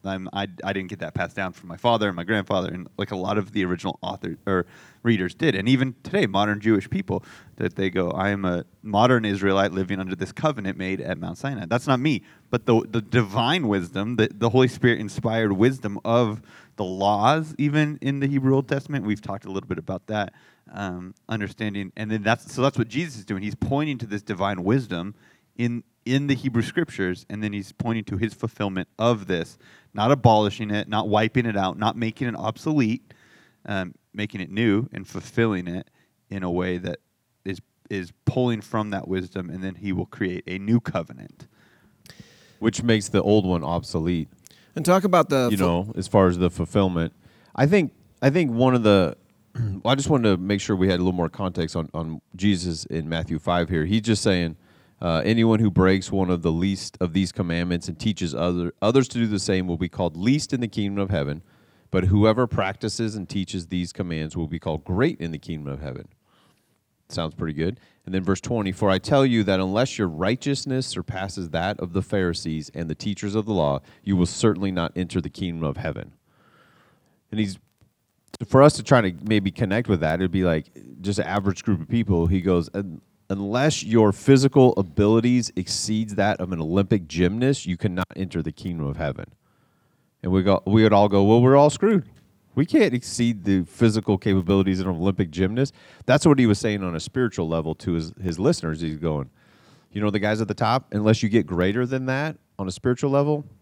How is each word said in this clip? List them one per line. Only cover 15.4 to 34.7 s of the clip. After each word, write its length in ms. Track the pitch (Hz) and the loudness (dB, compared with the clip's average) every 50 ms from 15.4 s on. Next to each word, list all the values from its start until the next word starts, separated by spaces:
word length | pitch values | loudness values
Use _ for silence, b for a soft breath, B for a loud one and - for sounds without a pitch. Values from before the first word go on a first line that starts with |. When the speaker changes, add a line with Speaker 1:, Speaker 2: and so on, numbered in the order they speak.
| 113 104 98 | 0 0 2
Speaker 1:
wisdom 460 | 92 110 131 135 127 120 104 101 - _ | 4 4 2 2 0 -8 -8 -8 -6 _
of 380 | 113 117 120 123 107 107 104 b b b b b b b | 0 2 2 2 0 -2 -6 b b b b b b b
the 60 | - 101 | -6 -6
laws, 680 | 90 92 95 98 101 104 101 104 123 151 160 156 156 156 - | -6 -2 0 2 2 2 4 4 4 2 2 -2 -6 -4 -2
even 400 | 147 147 143 156 151 147 151 139 | -2 0 2 0 0 0 -2 -6
in 180 | - 135 139 139 | -6 -4 -4 -2
the 80 | 139 | -2
Hebrew 280 | 139 139 135 131 131 135 | 0 0 0 2 2 2
Old 120 | 135 131 | 2 2
Testament, 380 | 113 147 139 131 - 147 135 92 | -2 -4 -6 -4 -6 -6 -4 -2
we've 160 | 107 104 - | -2 -4 -4
talked 240 | - - 98 101 - | -4 -10 -10 -10 -10
a 60 | - | -8
little 160 | 95 98 90 | -8 -8 -6
bit 100 | - 92 | -6 -10
about 300 | 82 87 - 95 90 _ | -8 -8 -8 -10 -10 _
that, 260 | - 107 107 101 95 b b b b b b b - - | -6 -4 -4 -4 -6 b b b b b b b -18 -12
um, 400 | 95 101 92 90 90 90 92 - _ _ - | -10 -10 -8 -10 -10 -14 -16 -18 _ _ -8
understanding. 600 | 113 110 101 98 - - 113 107 98 101 98 92 _ | -6 -6 -6 -8 -6 -6 -6 -6 -4 -6 -8 -8 _
And 140 | - 110 107 | -10 -6 -4
then 140 | 110 110 101 | -4 -2 2
that's, 280 | 107 117 - - - | 0 0 0 -2 -10
so 120 | - 135 127 | -2 0 0
that's 140 | 139 139 | 0 2
what 100 | - 113 | 0 -4
Jesus 300 | 117 117 139 175 156 131 | -2 -2 -6 -6 -6 -10
is 80 | 113 92 | -16 -8
doing. 180 | - 104 95 101 | -8 -6 -6 -6
He's 120 | 107 104 | -8 -6
pointing 440 | - - - 135 143 151 156 139 113 | -6 -4 -2 -2 -2 -2 -4 -6 -8
to 80 | 117 | -8
this 160 | 104 101 101 - | -8 -8 -8 -6
divine 400 | - 104 87 98 98 101 92 87 | -8 -4 -2 -2 -2 -2 -2 0
wisdom 500 | 98 120 135 123 107 90 85 87 101 101 b b b b b b b b | 0 0 0 0 -2 -6 -6 -6 -8 -12 b b b b b b b b
in 280 | - 120 120 120 117 - _ _ _ _ | -4 -4 -2 -2 -4 -10 _ _ _ _
in 220 | 117 127 139 143 | -2 0 0 2
the 80 | 143 139 | 0 -2
Hebrew 260 | 123 - 135 110 117 | -2 -2 -2 0 0
Scriptures, 640 | 110 - - 175 165 - - - 98 90 90 - - _ | -2 0 -2 -2 -4 -2 -4 -4 -4 -4 -4 -6 -10 _
and 140 | 101 107 107 | -10 -6 -6
then 100 | 107 101 | -6 -6
he's 180 | 101 95 - | -6 -10 -10
pointing 320 | - _ - 117 113 113 104 | -12 _ -4 -4 -4 -4 -4
to 120 | - - | -6 -4
his 160 | 98 117 110 - | -4 -4 -4 -4
fulfillment 540 | - - 113 _ - 104 101 92 92 85 _ _ | -8 -10 -10 _ -4 -6 -4 -4 -6 -8 _ _
of 300 | - 110 120 120 107 95 | 0 2 2 2 0 -2
this, 300 | 90 92 82 82 - - b b b b b b b _ | -4 -2 -2 -2 -6 -12 b b b b b b b _
not 180 | 98 107 120 | -2 2 2
abolishing 600 | 147 135 - 120 110 107 107 101 101 - 110 104 | 2 4 6 6 6 6 4 0 -2 -4 -6 -4
it, 160 | 104 104 98 | -4 -4 -4
not 200 | - 107 107 - 107 | -2 -4 -2 0 2
wiping 360 | 104 107 113 113 _ 127 117 | 2 2 2 2 _ 0 -2
it 100 | 117 104 | 0 -2
out, 200 | 98 95 92 - | -2 -2 -2 -2
not 180 | 95 104 110 - | -2 -2 -2 -2
making 320 | 117 117 113 107 - 131 | -2 -6 -6 -4 -6 -6
it 80 | 123 110 | -6 -6
obsolete, 800 | - 92 110 113 - - 156 156 147 120 107 117 - _ b b b b b b b b b b b b | -6 -6 -6 -8 -6 -6 -2 0 2 2 0 0 -4 _ b b b b b b b b b b b b
um, 280 | - 104 95 92 87 - _ _ _ - | -8 -6 -6 -6 -8 -12 _ _ _ -8
making 280 | 101 104 104 - 101 | -8 -8 -6 -6 -10
it 80 | 92 76 | -10 -6
new 380 | 92 104 120 113 | -2 0 2 4